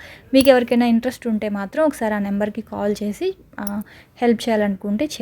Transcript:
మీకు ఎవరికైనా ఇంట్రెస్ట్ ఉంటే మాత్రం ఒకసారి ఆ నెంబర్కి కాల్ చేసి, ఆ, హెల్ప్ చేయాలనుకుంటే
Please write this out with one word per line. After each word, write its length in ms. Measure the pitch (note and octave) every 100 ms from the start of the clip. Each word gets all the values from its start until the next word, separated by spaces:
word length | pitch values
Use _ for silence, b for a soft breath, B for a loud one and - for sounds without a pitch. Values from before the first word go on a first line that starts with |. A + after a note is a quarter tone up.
| B B -
మీకు 160 | C4+ C4+
ఎవరికైనా 360 | B3+ A#3+ A#3+ A#3+
ఇంట్రెస్ట్ 400 | A3+ B3 - A#3
ఉంటే 220 | G#3+ G#3+
మాత్రం 360 | G3+ G3 D4+
ఒకసారి 300 | D#4 - A3
ఆ 40 | G#3
నెంబర్కి 420 | G3+ G3+ G#3 A3
కాల్ 340 | - G3+ G#3 G3+
చేసి, 320 | G#3 G3+ F#4 - - -
ఆ, 220 | G#3 G#3 b b b -
హెల్ప్ 320 | A#3+ A3 A#3+
చేయాలనుకుంటే 600 | G#3+ G3+ F#3+ G#3 G#3 D4+ -